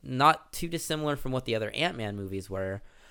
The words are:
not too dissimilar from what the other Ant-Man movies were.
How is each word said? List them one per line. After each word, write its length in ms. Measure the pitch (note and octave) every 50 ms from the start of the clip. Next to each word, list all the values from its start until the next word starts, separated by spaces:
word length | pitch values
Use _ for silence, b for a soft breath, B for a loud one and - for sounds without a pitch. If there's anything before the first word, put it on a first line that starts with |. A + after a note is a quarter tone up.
| -
not 500 | C3+ B2+ B2+ C#3 D#3 D#3 - - - -
too 160 | - F3 E3
dissimilar 480 | E3+ D#3 - - D#3+ D#3 D3+ D3 C#3+
from 160 | C#3 - C3+ B2+
what 120 | B2+ B2
the 100 | - A2+
other 160 | A2 A2 G#2+
Ant-Man 460 | - B2 D#3+ F3+ F3 A#2+ A2 G#2 G2+
movies 320 | G2+ G2 F#2+ G2 F#2+ F2+ G2
were. 340 | F#2+ F#2+ F#2+ F#2+ G2 G2 b b b b b b